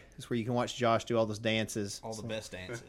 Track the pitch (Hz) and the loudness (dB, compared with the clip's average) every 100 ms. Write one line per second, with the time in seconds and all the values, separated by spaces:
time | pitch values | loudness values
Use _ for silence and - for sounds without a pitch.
0 | - - - 120 113 123 113 - 117 113 | -14 -14 -4 -2 0 0 0 2 4 4
1 | - 117 110 104 113 110 107 113 101 - | 4 2 2 2 2 2 2 -2 -4 -6
2 | 110 110 110 110 - 92 92 123 | -8 -8 -4 -6 -6 -8 -8 -10